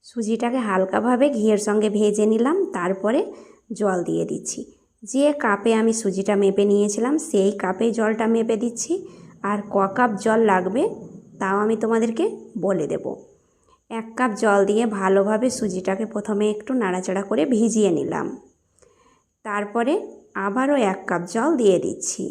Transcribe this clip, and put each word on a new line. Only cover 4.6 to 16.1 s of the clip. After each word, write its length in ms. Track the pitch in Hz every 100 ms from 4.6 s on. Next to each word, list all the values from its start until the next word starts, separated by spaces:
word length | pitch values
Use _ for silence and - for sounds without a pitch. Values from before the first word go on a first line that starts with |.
| - _ _ _
যে 220 | 214 262 294 294
কাপে 280 | 233 202 226 226
আমি 120 | 226 226
সুজিটা 340 | 202 185 196 202
মেপে 220 | 196 190 202
নিয়েছিলাম, 420 | 202 208 202 233 302 -
সেই 220 | 208 196 196
কাপে 240 | 185 185 233 220
জলটা 280 | 214 220 226
মেপে 220 | 226 226 220
দিচ্ছি। 300 | 233 233 - 370 - - - - 196
আর 80 | 208 202
ক 20 | 196 196 196
কাপ 140 | 240 202
জল 160 | 220 220 226
লাগবে, 320 | 185 180 220 403 - - - - -
তাও 180 | 196 196
আমি 120 | 214 220
তোমাদেরকে 420 | 226 226 233 226 403 - - 208
বলে 220 | 180 185 147
দেব। 120 | 160 - - - _ _ _ _ _ _
এক 160 | 226 226 226
কাপ 120 | 254 196
জল 180 | 226 202 196
দিয়ে 140 | 208 240 202
ভালোভাবে 500 | 190 196 196 214 254 -
সুজিটাকে 460 | 214 180 185 190 214